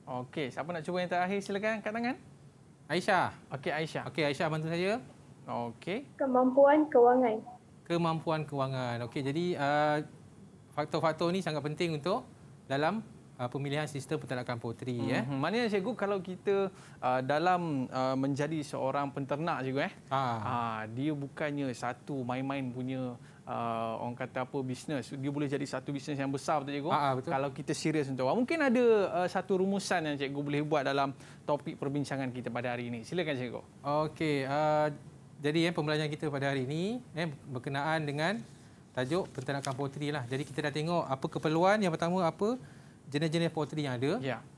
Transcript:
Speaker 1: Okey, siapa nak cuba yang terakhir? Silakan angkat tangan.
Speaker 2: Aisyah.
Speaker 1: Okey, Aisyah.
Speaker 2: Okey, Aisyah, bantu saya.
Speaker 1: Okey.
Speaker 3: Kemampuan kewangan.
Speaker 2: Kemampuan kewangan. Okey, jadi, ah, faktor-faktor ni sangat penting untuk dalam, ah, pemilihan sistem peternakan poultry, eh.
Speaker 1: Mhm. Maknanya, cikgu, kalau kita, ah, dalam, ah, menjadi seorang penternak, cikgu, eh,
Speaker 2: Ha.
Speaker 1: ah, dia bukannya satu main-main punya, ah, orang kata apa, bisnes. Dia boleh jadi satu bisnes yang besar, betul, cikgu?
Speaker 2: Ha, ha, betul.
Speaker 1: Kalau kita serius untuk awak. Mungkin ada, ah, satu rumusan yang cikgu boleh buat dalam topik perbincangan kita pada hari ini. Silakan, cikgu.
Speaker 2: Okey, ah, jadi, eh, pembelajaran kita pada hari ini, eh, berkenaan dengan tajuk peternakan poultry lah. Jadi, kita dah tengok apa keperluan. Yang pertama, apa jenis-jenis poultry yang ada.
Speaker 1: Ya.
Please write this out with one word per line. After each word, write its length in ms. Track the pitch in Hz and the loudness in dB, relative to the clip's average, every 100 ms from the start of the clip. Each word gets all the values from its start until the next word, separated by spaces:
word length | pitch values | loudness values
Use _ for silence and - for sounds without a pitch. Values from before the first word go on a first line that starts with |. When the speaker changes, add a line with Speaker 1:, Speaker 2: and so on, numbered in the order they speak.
Speaker 1:
Okey, 480 | - 127 127 - 135 | -6 -8 -6 -4 -4
siapa 160 | - 147 | -4 -4
nak 140 | 175 | -4
cuba 160 | 156 180 | -2 -2
yang 120 | 180 | 0
terakhir? 280 | 175 180 202 | 0 2 0
Silakan 400 | 196 196 214 220 | -2 -2 -2 -2
angkat 120 | 214 | -4
tangan. 240 | 220 240 277 - - - - - - - | -2 -2 -4 -10 -20 -20 -20 -20 -20 -2
Speaker 2:
Aisyah. 400 | 160 180 185 127 - - | 0 4 4 4 -2 -10
Speaker 1:
Okey, 220 | 139 175 | -6 -4
Aisyah. 300 | 147 160 147 123 | -2 -2 -4 -6
Speaker 2:
Okey, 160 | 135 147 | 0 0
Aisyah, 200 | 143 165 | 2 0
bantu 200 | 156 160 | 0 -2
saya. 320 | 170 185 233 254 - - - | 0 0 -2 -4 -20 -20 -18
Speaker 1:
Okey. 640 | - 117 120 117 - 208 285 - | -6 -4 -4 -8 -6 -6 -8 -4
Speaker 3:
Kemampuan 640 | 277 247 254 262 277 302 302 | 2 4 6 8 10 8 6
kewangan. 540 | 254 240 247 247 220 - - - - - | 8 8 8 4 2 -6 -18 -20 -20 -2
Speaker 2:
Kemampuan 540 | 170 170 160 160 156 | 2 2 2 0 0
kewangan. 640 | 143 143 135 135 123 120 120 | 0 -2 0 0 -2 -2 -4
Okey, 160 | 151 | -2
jadi, 220 | 135 147 180 170 | 0 0 0 2
ah, 420 | 143 147 151 151 151 - - - - - - | 4 4 4 2 -2 -12 -20 -20 -20 -20 -10
faktor-faktor 600 | - 151 160 160 156 170 | -4 -2 2 2 2 0
ni 80 | 185 | 2
sangat 200 | 170 156 | 0 -2
penting 340 | 143 151 170 151 | -2 -2 -2 0
untuk 280 | 147 226 - - - - | 0 -2 -4 -18 -20 -20
dalam, 360 | - 139 156 214 214 - - - | -2 2 2 0 -6 -16 -20 -8
ah, 120 | 123 | -4
pemilihan 360 | 139 139 143 | -2 -2 -2
sistem 320 | 151 143 - 156 | -2 -6 -4 -4
peternakan 400 | 135 127 123 120 | -2 -4 -4 -4
poultry, 440 | 117 117 127 120 113 | -4 -6 -4 -2 0
eh. 140 | 143 | 0
Speaker 1:
Mhm. 120 | 135 139 | 0 -2
Maknanya, 320 | 151 220 233 | 0 0 0
cikgu, 220 | 202 190 214 | 0 -2 -2
kalau 240 | 196 202 | -2 -2
kita, 520 | 180 180 - 196 190 - - - | -4 -6 0 2 0 -4 -20 -4
ah, 200 | 127 127 | 0 2
dalam, 680 | 131 147 175 180 170 143 127 | 2 2 4 4 2 0 -2
ah, 260 | 131 131 131 | 0 2 2
menjadi 440 | 135 139 147 160 | 0 0 0 -2
seorang 500 | 143 127 131 143 143 | -4 -2 0 0 -2
penternak, 520 | 135 139 143 170 139 135 | -4 -4 -2 0 -2 0
cikgu, 140 | 131 | 0
eh, 120 | 175 - - | -2 -6 -4
Speaker 2:
Ha. 120 | 135 131 117 | 0 0 0
Speaker 1:
ah, 420 | 107 120 117 110 107 | -2 0 -2 -4 -6
dia 240 | 117 147 | -2 -2
bukannya 560 | 147 139 139 156 143 139 | -2 -6 -4 -4 -2 -4
satu 540 | 117 120 127 - 143 | -2 -4 -4 -6 -4
main-main 400 | 123 123 135 139 | -2 -2 -2 -2
punya, 560 | 131 123 127 131 127 123 - - | -4 -4 -4 -4 -4 -8 -16 -18
ah, 560 | - 120 117 113 113 110 | -8 -4 -2 0 -2 -2
orang 160 | 120 120 | -4 -4
kata 320 | 127 131 127 | -6 -4 -4
apa, 80 | 143 | -4
bisnes. 500 | 131 123 - 147 113 | -4 -6 -4 -4 -4
Dia 160 | 143 135 | -6 -4
boleh 240 | 143 147 | -2 0
jadi 140 | 139 139 | -2 -2
satu 240 | 131 135 | -6 -4
bisnes 240 | 139 131 139 | -6 -4 -4
yang 160 | 135 | -2
besar, 320 | 139 - 156 | -2 0 0
betul, 160 | 139 143 | 0 -4
cikgu? 80 | 139 | 0
Speaker 2:
Ha, 80 | 139 | 2
ha, 140 | 143 | 2
betul. 200 | 131 127 | 0 0
Speaker 1:
Kalau 160 | 139 139 | 0 -2
kita 220 | 135 143 151 | -4 -4 -2
serius 320 | 165 156 139 | 0 0 0
untuk 160 | 131 | 0
awak. 160 | 131 180 | 2 2
Mungkin 200 | 247 330 | 0 2
ada, 240 | 277 240 240 220 185 | 4 6 6 6 4
ah, 160 | 170 180 | 2 0
satu 320 | 185 185 190 | 0 0 2
rumusan 400 | 190 196 190 185 156 | 2 0 2 0 2
yang 100 | 143 | -2
cikgu 240 | 139 143 | -2 -2
boleh 220 | 143 147 | 0 0
buat 240 | 151 151 135 | 2 2 4
dalam 240 | 139 139 135 - - | 2 2 -2 -14 -12
topik 320 | - 147 - - | -2 -2 -2 -6
perbincangan 560 | 139 143 135 135 131 | -2 -2 -2 -2 -4
kita 160 | 123 123 | -4 -6
pada 240 | 120 123 | -4 -2
hari 160 | 120 120 | -4 -4
ini. 160 | 120 | -6
Silakan, 320 | 110 170 156 135 | -4 -2 -2 -2
cikgu. 240 | 123 117 - - 139 147 156 | -4 -8 -12 -10 -2 0 0
Speaker 2:
Okey, 400 | - 160 143 135 | 0 0 0 2
ah, 400 | 143 156 151 151 143 - - - - | 2 4 4 2 0 -14 -20 -20 -4
jadi, 180 | 143 156 165 | 0 2 2
eh, 80 | |
pembelajaran 340 | 175 151 151 151 | 2 2 2 0
kita 220 | 156 156 | -2 -2
pada 240 | 139 139 | 0 0
hari 100 | 139 | 0
ini, 380 | 127 151 185 240 - | 0 -2 -2 -4 -6
eh, 140 | 151 170 139 - | -4 -4 -6 -8
berkenaan 560 | 123 147 139 143 160 147 | -8 -4 -2 0 0 0
dengan 320 | 143 160 226 - - - - - | 0 0 0 -6 -18 -20 -20 -10
tajuk 340 | - 131 170 175 | -4 0 0 -2
peternakan 420 | - 127 139 139 | -6 -4 -2 -2
poultry 380 | 131 143 143 147 | -2 -4 -4 -4
lah. 100 | 147 120 | -4 -2
Jadi, 160 | 135 147 | -4 -4
kita 160 | 143 | -4
dah 100 | 147 | -2
tengok 300 | 151 156 175 | -2 0 0
apa 240 | - 135 165 | 0 -2 -2
keperluan. 520 | 156 156 160 185 214 | -2 0 4 4 6
Yang 160 | 190 160 | 2 2
pertama, 260 | 170 180 | 0 2
apa 380 | 170 160 202 254 - - - - - | 0 0 -2 -2 -8 -20 -20 -20 -6
jenis-jenis 420 | 139 160 165 165 | -2 0 2 0
poultry 340 | 160 147 156 | 0 -2 -2
yang 140 | 143 123 | -2 0
ada. 220 | 135 165 | 0 0
Speaker 1:
Ya. 160 | 139 117 - | -2 -4 -8